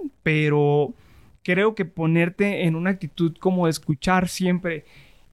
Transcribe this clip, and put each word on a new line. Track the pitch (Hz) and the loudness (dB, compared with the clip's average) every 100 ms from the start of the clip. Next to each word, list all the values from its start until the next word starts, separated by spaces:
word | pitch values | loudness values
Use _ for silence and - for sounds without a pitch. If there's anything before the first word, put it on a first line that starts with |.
| 320 - | -6 -6
pero | - 156 151 147 147 147 147 247 - - - - | -2 0 2 2 2 2 0 -4 -20 -20 -20 -10
creo | - 180 214 | -2 0 0
que | 220 | 0
ponerte | 175 - 160 165 170 175 202 196 | -6 -4 0 2 2 0 -2 0
en | 175 160 | 0 0
una | 180 | -2
actitud | 190 151 - 165 160 | -4 -6 -2 -2 -2
como | 185 185 170 | -2 0 0
de | |
escuchar | 156 - 151 - 185 180 | 0 -4 -4 0 0 0
siempre | - 185 180 175 160 - - - - _ | -2 -2 -2 -4 -8 -12 -20 -20 -20 _